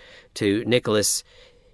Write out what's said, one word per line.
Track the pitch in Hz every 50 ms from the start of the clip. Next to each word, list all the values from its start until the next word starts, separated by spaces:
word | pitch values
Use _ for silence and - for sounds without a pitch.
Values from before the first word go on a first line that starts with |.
| - - - - - _ _
to | - 110 101 98 110 117
Nicholas. | 110 120 123 - 117 107 107 101 - - - - _ - - - - _ _ _ _